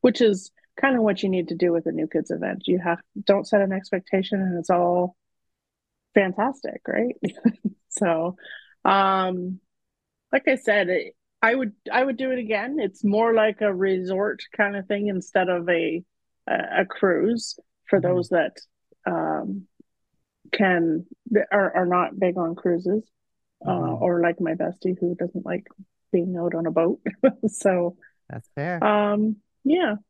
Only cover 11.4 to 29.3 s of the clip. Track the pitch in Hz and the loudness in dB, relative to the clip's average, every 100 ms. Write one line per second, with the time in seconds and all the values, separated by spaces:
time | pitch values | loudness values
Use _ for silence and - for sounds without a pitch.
11.4 | 226 254 247 - - 240 269 240 262 254 | 0 0 -4 -8 -4 0 0 -2 -4 -4
12.4 | 214 214 233 294 202 - 208 208 226 226 | -4 -4 -4 -4 -4 -2 0 2 2 4
13.4 | 214 208 214 185 196 185 180 190 208 - | 2 2 -2 0 0 0 -2 -2 -2 -4
14.4 | - - 208 202 190 202 208 190 - 196 | -12 -2 -2 -2 -4 -4 -2 -4 -2 0
15.4 | 185 180 170 170 165 165 - _ _ _ | 0 0 0 0 0 -4 -8 _ _ _
16.4 | - - - - 190 - 196 165 202 233 | -4 -4 -2 -2 -2 0 0 2 0 -2
17.4 | - - _ _ - 196 180 180 175 180 | -6 -14 _ _ 0 0 2 0 0 0
18.4 | 151 - - _ _ _ - 165 160 156 | 0 -6 -20 _ _ _ -6 -4 -2 -4
19.4 | - 196 185 _ _ _ _ _ _ _ | -6 -8 -12 _ _ _ _ _ _ _
20.4 | - - 190 175 165 160 180 - - 208 | -10 0 2 4 2 -2 -4 -18 0 0
21.4 | - 202 196 - 180 180 175 196 185 180 | 2 2 2 0 2 2 0 0 -2 0
22.4 | 170 175 180 170 180 208 - _ _ _ | -4 -2 -2 0 0 -2 -2 _ _ _
23.4 | _ _ - 185 160 160 180 175 170 175 | _ _ -4 -2 -2 0 0 2 0 0
24.4 | 170 160 165 185 185 185 175 175 175 180 | -4 -2 -4 -2 -4 -2 -2 -2 -4 -6
25.4 | 185 175 - - 196 _ _ 185 175 180 | -6 -8 -8 -20 -20 _ _ 0 0 -2
26.4 | 170 165 165 165 165 - - 190 269 - | -2 -2 0 2 2 0 -6 2 0 2
27.4 | 220 - 202 180 175 175 - _ _ - | -6 0 0 2 -2 -6 -20 _ _ -16
28.4 | - - 151 175 214 208 208 208 214 | -12 -8 -6 0 2 4 2 2 0